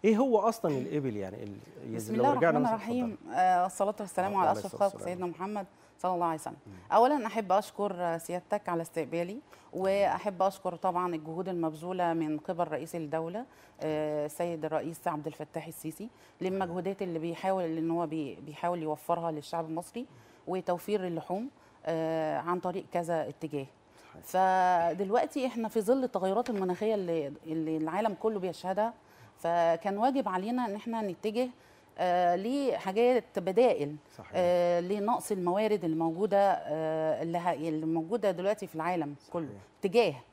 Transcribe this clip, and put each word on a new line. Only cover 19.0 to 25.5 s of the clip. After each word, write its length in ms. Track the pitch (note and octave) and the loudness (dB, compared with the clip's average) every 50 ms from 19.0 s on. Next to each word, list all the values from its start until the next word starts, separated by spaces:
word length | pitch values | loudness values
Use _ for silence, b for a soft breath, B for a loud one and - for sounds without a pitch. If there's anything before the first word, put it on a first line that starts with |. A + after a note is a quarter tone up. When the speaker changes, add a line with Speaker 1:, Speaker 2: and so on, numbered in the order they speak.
| - - E3+ E3+ E3 E3+ | -2 -2 -2 -2 0 -4
Speaker 2:
للشعب 340 | D#3 D3+ C#3+ - - E3 E3 | -4 -6 -8 -6 -6 -6 -4
المصري 420 | D#3+ D#3+ D#3+ F3 - - A#3 C4 - B B B B B B B | -4 -6 -8 -8 -8 -10 -12 -12 -12 B B B B B B B
وتوفير 600 | - F3+ F#3 F3 - F3 F3 - - G#3 G3+ F#3 | -6 -4 -4 0 -2 -2 -2 -2 -2 -2 -2 0
اللحوم، 420 | F3+ E3+ E3 - - F3+ G3 A#3 C#4+ _ b b b b b - | -2 -4 -4 -4 -6 -6 -6 -6 -8 _ b b b b b -6
آه، 520 | - E3 D#3+ D#3+ D#3+ D#3+ D#3+ D#3 D#3 D3+ C#3+ | -4 -2 -2 0 0 0 0 0 0 -2 -2
عن 220 | D3+ E3+ F3+ F#3 | -2 -2 -2 -2
طريق 240 | F3 F3+ F3 F#3+ - - | -2 -2 -4 -4 -8 -2
كذا 360 | - F3 E3+ D#3+ E3+ D#3+ D3 - | -2 -2 0 0 0 0 0 -4
اتجاه. 380 | D3 - - D3+ C#3 C#3+ C3+ C3+ - - _ B B B B B | -6 -8 -8 -6 -6 -6 -6 -8 -14 -20 _ B B B B B
Speaker 1:
صحيح. 100 | B D#3+ | B -20
Speaker 2:
فدلوقتي 1200 | E3+ - - F#3 F#3 F#3 F#3 F#3 F#3 F3+ F3+ E3+ E3+ E3+ E3 F3+ G3+ F#3+ G3+ A#3+ - - - D4 B3 | -16 -2 2 4 4 6 6 6 4 4 4 4 4 2 0 0 -2 2 2 2 2 2 -2 -2 -2
إحنا 220 | C4 | -2